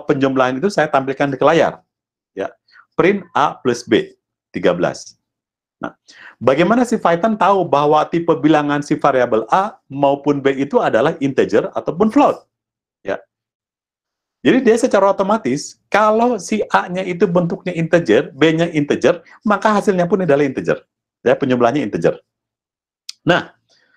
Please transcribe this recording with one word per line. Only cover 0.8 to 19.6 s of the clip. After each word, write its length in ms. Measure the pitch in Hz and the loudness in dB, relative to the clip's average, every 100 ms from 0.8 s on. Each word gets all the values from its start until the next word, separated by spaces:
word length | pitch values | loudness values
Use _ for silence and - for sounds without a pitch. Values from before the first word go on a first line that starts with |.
| 151 | 0
tampilkan 400 | 139 131 135 143 | -2 -2 -4 -4
di 80 | 135 | 0
layar. 400 | 139 160 98 - _ _ _ _ _ - | 2 4 2 -2 _ _ _ _ _ -10
Ya, 160 | 95 - _ _ _ - | -10 -10 _ _ _ 0
print 240 | 165 202 - | 0 0 -4
A 240 | 123 151 - | -2 -2 -2
plus 320 | 127 117 - | -4 -4 0
B, 320 | 110 - _ _ _ _ | 0 0 _ _ _ _
tiga 240 | 95 90 85 | -2 0 0
belas. 400 | 80 65 - - _ _ _ _ _ _ | -2 -4 -14 -20 _ _ _ _ _ _
Nah, 160 | - - _ - - - | -14 -14 _ -20 -20 -2
bagaimana 440 | 113 139 180 240 | 0 2 2 2
si 160 | 247 214 | 0 0
Python 400 | 180 170 226 208 | 0 0 0 0
tahu 240 | 180 196 | 2 2
bahwa 400 | 170 139 147 151 151 | 0 0 2 2 0
tipe 240 | 170 170 151 | -2 -2 0
bilangan 480 | 147 151 147 143 | 2 2 0 -4
si 160 | 143 151 | -4 -2
variabel 480 | 151 131 120 110 113 | 0 2 0 0 0
A 320 | 175 208 - _ | -2 -2 -8 _
maupun 560 | 139 143 143 147 143 | -2 0 0 -2 -2
B 80 | 135 135 | 0 -2
itu 240 | 139 247 | -2 -2
adalah 320 | 113 110 143 170 | 0 0 0 -2
integer 480 | 135 131 95 107 156 | -2 -2 0 0 -2
ataupun 400 | - - 156 220 | -6 -8 -2 0
float? 320 | 285 254 - _ _ _ _ _ _ | 2 2 0 _ _ _ _ _ _
Ya. 160 | 98 95 - _ _ _ _ _ _ _ _ _ _ _ | -10 -10 -10 _ _ _ _ _ _ _ _ _ _ _
Jadi 240 | - 240 240 | 0 2 2
dia 80 | 233 | 2
secara 360 | 240 208 196 | 2 2 2
otomatis, 680 | 196 196 220 127 143 - - _ | 0 -2 -2 -2 -6 -8 -18 _
kalau 480 | 196 214 220 240 233 | 0 2 2 0 -2
si 240 | 175 214 - | -4 -4 -2
A-nya 320 | 196 202 180 190 | -2 -2 -6 -6
itu 160 | 175 | -2
bentuknya 480 | 202 175 170 185 180 | 0 0 -2 -4 -6
integer, 640 | 170 160 175 170 110 - 131 | -6 0 0 4 2 2 0
B-nya 320 | 160 160 170 151 | 2 2 0 -2
integer, 480 | 143 120 127 170 - - 214 | -2 0 0 0 -6 -10 -4
maka 320 | 196 | 0